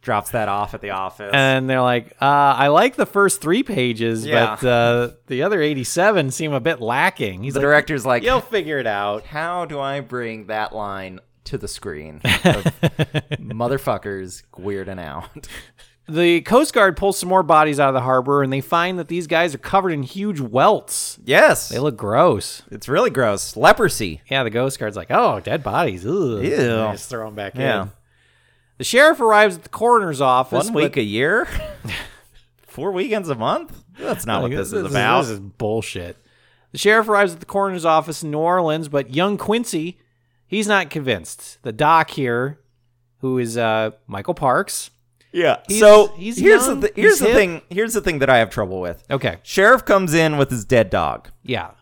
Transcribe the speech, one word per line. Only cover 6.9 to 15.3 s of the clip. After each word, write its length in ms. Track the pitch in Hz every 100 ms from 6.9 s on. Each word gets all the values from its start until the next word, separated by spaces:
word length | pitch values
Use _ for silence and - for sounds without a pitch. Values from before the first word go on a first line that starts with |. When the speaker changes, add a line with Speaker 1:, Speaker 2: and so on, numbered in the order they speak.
| 123 175 - 113 90
Speaker 2:
He's 120 | 117
Speaker 1:
The 60 | 139
Speaker 2:
like, 40 |
Speaker 1:
director's 400 | 143 147 151 151
like, 180 | 117 123
Speaker 2:
"You'll 200 | 220 254
figure 360 | - 214 156 147
it 80 | 117
out." 380 | 101 101 104
Speaker 1:
"How 400 | - 151 165 180
do 160 | 165 147
I 200 | 135 143
bring 480 | 135 123 117 110 98
that 260 | 107 107
line 460 | 110 104 98 92 92 _ _
to 120 | - -
the 120 | 101
screen? 520 | - 101 76 78 76
Speaker 2:
<laughs> 220 | 120 -
Speaker 1:
Of 200 | 185 156 180 - 170 - 156 156 - 151
motherfuckers 1040 | 104 110 120 139 139 104 101 98 92 - _ -
weirding 420 | 92 98 92 95
out." 480 | 80 73 -